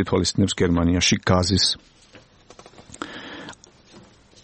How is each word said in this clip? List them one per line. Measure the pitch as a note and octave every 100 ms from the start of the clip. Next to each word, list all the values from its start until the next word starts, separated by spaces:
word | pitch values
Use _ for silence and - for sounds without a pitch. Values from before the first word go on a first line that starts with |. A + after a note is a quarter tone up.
ითვალისწინებს | G2 F#2+ F2+ - F#2+ -
გერმანიაში | F2+ E2+ E2+ F2+ - G2+
გაზის | - F#2 F#2 F#2+ - - _ _ _ - - _ - - - - - - - - - - - - - _ _ - - - _ -